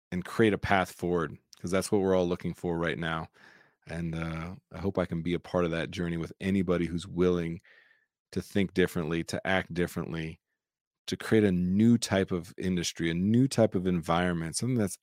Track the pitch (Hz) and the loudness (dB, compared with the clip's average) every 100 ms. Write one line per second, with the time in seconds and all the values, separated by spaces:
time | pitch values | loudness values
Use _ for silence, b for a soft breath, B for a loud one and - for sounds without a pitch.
0 | _ 90 - - 113 98 - 98 90 - | _ -8 -4 2 4 2 2 2 2 -4
1 | 87 87 76 - _ - 90 92 - 104 | -2 0 -2 -6 _ -12 -2 -2 2 2
2 | 95 92 87 90 87 - 90 85 85 78 | 4 2 2 -2 -6 -6 -4 -2 -2 -2
3 | 82 82 80 b b b b b - 82 | -4 -6 -8 b b b b b -12 -6
4 | 85 80 82 80 82 95 _ 85 98 95 | -6 -4 -6 -6 -10 -12 _ -6 -2 -2
5 | 87 85 85 85 - 90 85 82 73 90 | -2 -2 -2 -4 -2 0 0 0 -4 -4
6 | 87 82 78 - 98 98 90 87 82 85 | -4 -4 -6 -6 0 0 2 0 0 -4
7 | 95 87 90 87 82 85 b b b b | -4 0 2 2 -2 -8 b b b b
8 | b _ _ 95 - - 92 - 90 90 | b _ _ -8 -2 0 2 2 2 0
9 | 78 82 80 - - 92 - 82 87 85 | -2 -2 -4 -4 0 0 0 -2 -2 -4
10 | - 82 80 - _ _ _ _ _ _ | -6 -6 -8 -12 _ _ _ _ _ _
11 | - 92 - 110 104 90 90 98 113 120 | -8 -8 2 4 4 4 2 4 6 4
12 | - 98 95 92 82 - 92 90 82 - | 4 0 0 -2 -6 -6 -2 -2 -2 -2
13 | 82 85 98 117 135 - 110 95 92 87 | -2 0 2 4 4 4 4 4 0 0
14 | 80 85 90 85 82 - 120 123 98 - | 2 2 2 0 -4 -4 -2 0 -2 -4